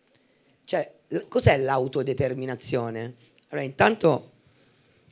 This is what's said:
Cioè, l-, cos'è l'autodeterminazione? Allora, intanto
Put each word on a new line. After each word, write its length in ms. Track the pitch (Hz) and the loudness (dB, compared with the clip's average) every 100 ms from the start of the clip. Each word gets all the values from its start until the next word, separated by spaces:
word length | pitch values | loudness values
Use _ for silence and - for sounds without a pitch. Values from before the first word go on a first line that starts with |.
| _ _ _ _ _ _ | _ _ _ _ _ _
Cioè, 260 | - 180 147 - - | -6 -4 -4 -10 -8
l-, 180 | 165 - | -8 -2
cos'è 300 | 254 240 147 | 2 4 4
l'autodeterminazione? 1700 | 131 135 131 135 135 127 135 127 131 123 - 127 117 113 117 127 _ _ _ | 2 0 0 -2 -2 0 -2 -2 -6 -8 -4 -2 -2 -6 -8 -12 _ _ _
Allora, 160 | 147 139 | -8 -4
intanto 680 | 135 202 220 165 127 - _ _ _ _ _ _ _ _ | 2 2 4 2 2 -2 _ _ _ _ _ _ _ _